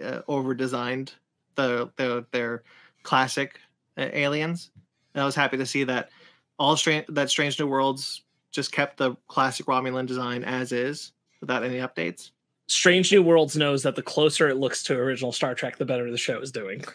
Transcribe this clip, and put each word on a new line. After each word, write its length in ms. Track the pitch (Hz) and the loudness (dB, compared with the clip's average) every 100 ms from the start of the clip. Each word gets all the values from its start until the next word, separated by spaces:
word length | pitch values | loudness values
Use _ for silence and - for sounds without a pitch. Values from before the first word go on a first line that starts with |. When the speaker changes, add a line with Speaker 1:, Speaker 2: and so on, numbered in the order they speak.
Speaker 1:
uh, 200 | - 131 - | -8 -8 -4
over-designed 880 | 139 131 123 131 127 123 131 135 - _ _ _ - | -4 -2 -2 -2 -2 -4 -4 -6 -14 _ _ _ -2
the, 340 | 131 123 120 - | 0 0 -2 -2
the, 280 | 127 120 120 | -2 -2 -4
their 320 | 123 117 117 - - - _ | -4 -4 -6 -12 -20 -20 _
classic, 560 | - 131 131 - 139 - _ _ _ - | 0 2 2 0 -4 -8 _ _ _ -6
uh, 100 | 135 | -4
aliens. 580 | 147 143 151 160 170 - - _ _ _ | 0 0 0 -2 -4 -8 -20 _ _ _
And 80 | 143 | -2
I 40 | 139 | 0
was 80 | |
happy 220 | 143 139 135 | 2 2 0
to 80 | 127 | -2
see 180 | 135 | -2
that 240 | 131 123 - _ - _ _ - | 0 -2 -4 _ -20 _ _ 0
all 180 | 143 151 | 2 4
Stra-, 260 | 165 151 156 | 2 0 0
that 200 | 147 139 | -2 0
Strange 300 | - 143 139 | 2 0 0
New 80 | 147 | 0
Worlds 560 | 135 135 135 - - - _ _ | 2 2 0 -6 -10 -16 _ _
just 180 | - 135 | -6 -4
kept 240 | - 143 - | -2 -2 0
the 160 | 131 - - | 0 0 -4
classic 400 | - 131 - - | 0 0 0 -2
Romulan 400 | 127 131 127 127 | 0 0 -4 -4
design 380 | 127 123 123 | -4 -4 -4
as 260 | 123 127 123 | -4 -4 -2
is 400 | 123 131 143 - _ _ _ | -2 -2 -4 -12 _ _ _
without 240 | 120 127 | -2 -2
any 120 | 123 127 | 0 -4
updates. 520 | 127 - 85 - - _ _ _ - | -6 -4 -6 -6 -16 _ _ _ -2
Speaker 2:
Strange 420 | - 185 180 180 | 4 6 6 6
New 120 | 202 | 6
Worlds 340 | 170 165 147 151 | 8 6 6 2
knows 260 | 147 139 | 2 2
that 140 | 135 131 | 0 -2
the 60 | |
closer 460 | - - 151 - 151 | -4 2 2 4 2
it 80 | 131 | 2
looks 260 | 135 - | 0 -2
to 100 | - | -2
original 380 | 131 131 123 127 | 0 0 -2 -4
Star 220 | - 135 | -2 -2
Trek, 220 | 123 127 - | -2 -6 -4
the 80 | |
better 260 | 127 127 120 | -2 -2 -2
the 60 | 120 | -4
show 200 | - 117 | -4 -4
is 120 | 135 | -6
doing. 320 | 120 98 113 - | -8 -8 -10 -12